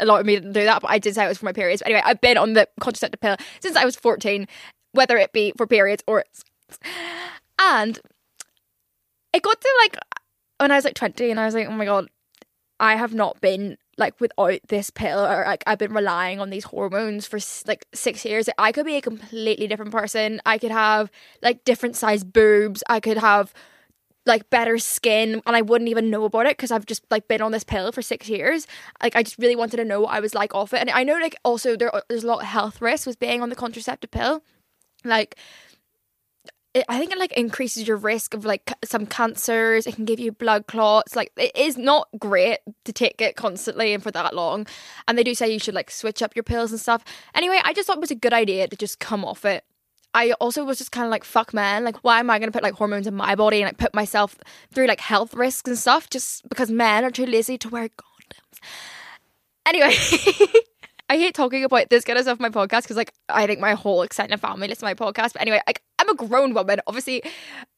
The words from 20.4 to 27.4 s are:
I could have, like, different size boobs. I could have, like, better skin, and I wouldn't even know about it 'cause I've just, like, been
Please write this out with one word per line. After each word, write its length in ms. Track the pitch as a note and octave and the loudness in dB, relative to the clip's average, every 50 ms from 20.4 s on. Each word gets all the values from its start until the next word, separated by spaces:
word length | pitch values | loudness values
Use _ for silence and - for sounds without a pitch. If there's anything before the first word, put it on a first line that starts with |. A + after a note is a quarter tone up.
| - | 0
I 120 | - A3 | 0 0
could 140 | G#3+ B3 A3 | 0 0 -2
have, 400 | A3 A3 G#3+ G#3+ G#3+ G#3+ G#3+ G3+ _ - - - - - | 0 2 4 4 4 2 0 -2 _ -20 -20 -20 -8 0
like, 240 | - A#3+ B3 - - | 0 0 0 2 2
different 320 | B3+ A#3+ - B3 A#3+ A#3+ | 0 0 2 0 -6 -4
size 260 | - A3+ A3 G#3 G3+ F#3 | -2 0 0 0 0 0
boobs. 580 | F#3 - A3+ G#3+ G#3+ G#3 G#3 G#3+ G#3 G3 G#3 - | 2 4 6 8 8 8 6 4 2 -2 -6 -2
I 140 | - A#3 A3 | 0 0 0
could 160 | - A3+ G#3+ | 0 0 0
have, 360 | G#3+ A3+ G#3+ G3+ G#3 G3 - - - - _ _ _ _ _ _ _ _ _ _ _ - | 4 6 6 6 6 4 0 -6 -20 -20 _ _ _ _ _ _ _ _ _ _ _ 2
like, 240 | B3 A3+ G#3+ - - | 2 2 2 2 2
better 280 | B3+ A#3 A#3 A3+ A3+ | 2 2 2 2 0
skin, 640 | A#3 - - - - - A#3 G#3+ A3 A3+ A3 A3 A3 - | 0 0 -4 -4 0 2 2 4 4 2 0 -2 -4 -2
and 80 | A#3 A#3 | 2 2
I 80 | A#3 | 2
wouldn't 280 | A3 G#3 A#3 A#3 A#3 A#3 | 4 4 2 2 2 2
even 200 | A3+ A3+ A3 A3 | 0 0 0 0
know 140 | G#3+ G#3+ G#3+ | 0 0 0
about 220 | G#3 A3+ A3+ A#3+ | 0 2 2 2
it 120 | D4 - | 2 0
'cause 140 | - C4 A#3+ | 0 -2 -2
I've 140 | A#3 A3 G#3 | -2 -2 -2
just, 180 | - G#3+ - _ - | -4 -10 -8 _ -2
like, 160 | A3 G#3+ - | -2 -2 0
been 140 | - A3 G#3+ | 0 -2 0